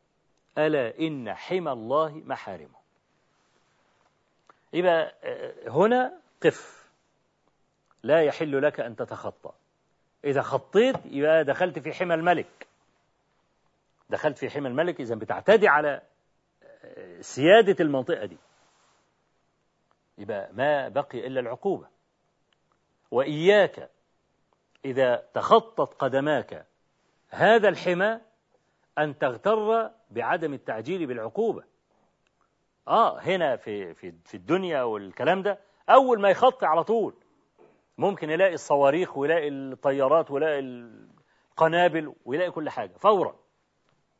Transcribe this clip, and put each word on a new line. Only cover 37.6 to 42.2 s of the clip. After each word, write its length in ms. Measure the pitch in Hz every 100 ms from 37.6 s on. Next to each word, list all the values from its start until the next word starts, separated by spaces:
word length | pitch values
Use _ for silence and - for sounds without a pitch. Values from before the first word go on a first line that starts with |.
| _ _ _ -
ممكن 320 | 180 180 151
يلاقي 240 | 160 190
الصواريخ 640 | 156 - 143 139 160 180 139
ويلاقي 320 | 143 165 147
الطيارات 840 | 139 135 127 143 139 131 165 143
ويلاقي 280 | 147 156 143
القنابل 1600 | 131 123 120 110 107 _ _ _ _ - 160 170 175 160 151 -